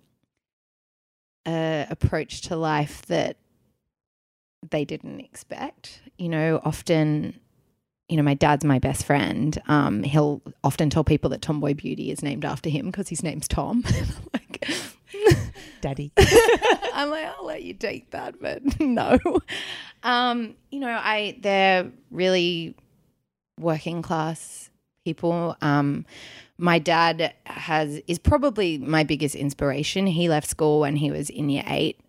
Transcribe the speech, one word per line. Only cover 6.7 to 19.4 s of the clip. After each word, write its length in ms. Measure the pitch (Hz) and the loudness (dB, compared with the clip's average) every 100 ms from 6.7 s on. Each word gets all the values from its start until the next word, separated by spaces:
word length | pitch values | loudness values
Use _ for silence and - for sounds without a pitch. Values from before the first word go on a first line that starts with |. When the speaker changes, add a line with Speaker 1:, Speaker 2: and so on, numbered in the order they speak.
| - - 160 151 151 - - _ _ _ _ _ _ - | -4 2 2 4 2 -2 -10 _ _ _ _ _ _ -4
Speaker 1:
you 80 | 160 | 2
know, 60 | |
my 120 | 147 | 2
dad's 300 | 143 147 147 | 4 4 4
my 140 | 151 131 | 4 2
best 260 | 139 139 | 2 -2
friend. 560 | - 143 98 - 151 - - | 0 2 0 -2 -2 -2 2
Um, 360 | 147 - 104 | 2 2 0
he'll 380 | 143 147 147 143 - - | 2 2 2 0 -8 -4
often 280 | 139 - 151 | -2 2 2
tell 140 | 160 | 2
people 260 | 147 151 156 | 2 2 2
that 120 | - | -4
Tomboy 320 | - 151 147 | -4 -2 -2
Beauty 360 | 143 - 156 - | -2 -4 -6 -6
is 120 | 147 | -6
named 220 | 147 143 | -6 -6
after 260 | 143 135 170 | -6 -6 -4
him 200 | 147 185 | -4 -4
'cause 160 | 202 196 | -8 -8
his 140 | 165 | -6
name's 260 | 160 151 - | -6 -6 -4
Tom. 360 | 165 147 233 - | -4 -2 -2 0
<laughs> 60 | |
And 120 | - - | 0 -2
I'm 220 | - - | -6 -8
like, 360 | - - - - 349 - - _ 403 415 - - - - | -8 -8 -12 -8 -6 -8 -16 _ 2 4 4 2 -10 -18
<laughs> 100 | - | -10
Speaker 2:
Daddy. 320 | 143 139 143 | -8 -6 -2
Speaker 1:
<laughs> 40 | - - 427 453 - 415 - - | 4 8 8 8 6 4 2 0
I'm 160 | 269 294 | -4 -4
like, 160 | 311 311 | -4 -8
"I'll 180 | - | -10
let 180 | 370 156 | -10 -10
you 120 | 175 | -10
take 360 | 196 214 - - | -8 -6 -8 -10
that," 280 | - - - | -10 -8 -8
but 220 | - - 269 | -8 -4 -4
<laughs> 100 | - | 0
no. 380 | 294 233 - 247 349 320 | 0 0 4 2 4 -2